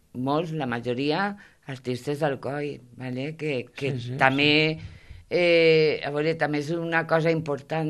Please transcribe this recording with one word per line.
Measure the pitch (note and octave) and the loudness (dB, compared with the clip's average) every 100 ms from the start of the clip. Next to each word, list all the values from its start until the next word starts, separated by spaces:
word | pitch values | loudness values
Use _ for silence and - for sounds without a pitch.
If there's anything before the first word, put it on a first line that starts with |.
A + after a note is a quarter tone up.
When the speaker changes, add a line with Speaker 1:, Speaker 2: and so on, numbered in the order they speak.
| _ | _
Speaker 1:
molts, | B2 C3 D3 F3 | -6 -2 -2 -2
la | D#3+ B2+ | -4 -4
majoria, | A#2+ A#2+ B2 C#3+ E3 G3+ G3+ - _ - | -4 -4 -2 -2 -2 -2 -6 -16 _ -14
artistes | C3 B2 B2 C#3+ C#3+ | -10 -6 -6 -4 -2
d'Alcoi, | D3+ C3 A#2 D3 D3 C3 B2 - | -2 -2 -6 -6 -6 -10 -16 -12
vale? | B2+ B2 C#3+ D#3 | -8 -6 -8 -6
Que, | D#3 C3 - | -4 -4 -6
que | - C#3 | -6 -4
Speaker 2:
Sí, | C3 | -4
sí, | A#2+ C3+ | -6 2
Speaker 1:
també, | C3+ C#3 D3 D3+ D#3 D#3+ | 2 4 4 4 2 -2
Speaker 2:
sí. | - - - - - | -10 -18 -20 -18 -2
Speaker 1:
eh, | F3 F3 E3+ E3 D#3+ D#3 F#2 | 2 4 6 6 6 4 2
a | C3+ | -2
veure, | D3 D#3 D#3+ | -2 -2 0
també | D3 D3 | 0 0
és | D3 | -2
una | E3+ E3 E3 D#3+ | -4 0 0 2
cosa | D#3+ E3 | 2 2
important, | E3 D#3+ C#3 - D#3+ | 0 0 -4 -4 -4